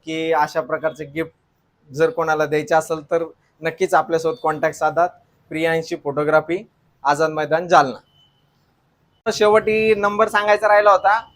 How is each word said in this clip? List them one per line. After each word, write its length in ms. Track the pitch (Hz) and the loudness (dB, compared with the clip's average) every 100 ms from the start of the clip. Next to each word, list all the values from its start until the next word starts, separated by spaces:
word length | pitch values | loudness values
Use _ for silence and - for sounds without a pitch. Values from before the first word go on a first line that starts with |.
| 160 | -10
की 260 | 160 160 | -6 -2
अशा 300 | 156 151 165 | 0 0 -2
प्रकारचे 440 | 156 156 156 135 143 | -6 -4 -6 -8 -10
गिफ्ट 260 | 151 160 _ _ _ _ _ _ | -8 -8 _ _ _ _ _ _
जर 160 | 135 160 | -2 -2
कोणाला 360 | 165 160 156 147 | 0 -2 0 0
द्यायचे 300 | 151 151 160 | -2 0 0
असेल 360 | 156 160 147 | 0 -6 -4
तर 120 | 165 160 - _ _ | -4 -4 -12 _ _
नक्कीच 320 | 160 160 185 | -8 -4 0
आपल्यासोबत 440 | 170 156 165 160 160 | 0 0 -2 -2 -4
कॉन्टॅक्ट 360 | 156 156 160 - | -4 -2 -4 -2
साधा. 280 | 156 147 175 - _ _ - | -2 0 -2 -4 _ _ -12
प्रियांशी 460 | 156 165 165 160 170 | -4 -2 -2 -4 -8
फोटोग्राफी, 760 | 143 139 151 156 151 180 226 _ _ _ | -6 -4 0 0 0 -6 -10 _ _ _
आझाद 260 | 139 147 160 | -2 0 0
मैदान, 380 | 156 147 160 175 | -2 -2 -2 4
जालना. 320 | 170 135 107 _ _ _ _ _ _ _ _ _ _ _ _ 220 | 4 4 -2 _ _ _ _ _ _ _ _ _ _ _ _ -6
शेवटी 600 | 214 208 214 214 214 220 208 | 0 4 4 2 0 2 2
नंबर 320 | 202 208 214 | 0 0 0
सांगायचा 400 | 214 208 208 208 | 2 2 2 4
राहिला 240 | 208 208 | 4 6
होता. 340 | 190 196 214 - | 4 4 0 -4